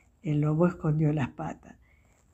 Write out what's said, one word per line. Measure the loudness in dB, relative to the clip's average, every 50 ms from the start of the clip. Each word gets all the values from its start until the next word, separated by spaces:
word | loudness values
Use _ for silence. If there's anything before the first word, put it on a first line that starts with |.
| _ _ _ _
El | -4 -2 0 0
lobo | 0 2 2 4 2 2
escondió | 2 0 -2 -2 0 2 2 2
las | 0 0 -2 -4
patas. | -6 -8 -10 -10 -12 -14 -18 -20 -20 -20 _ _ _ _ _ _ _ _ _ _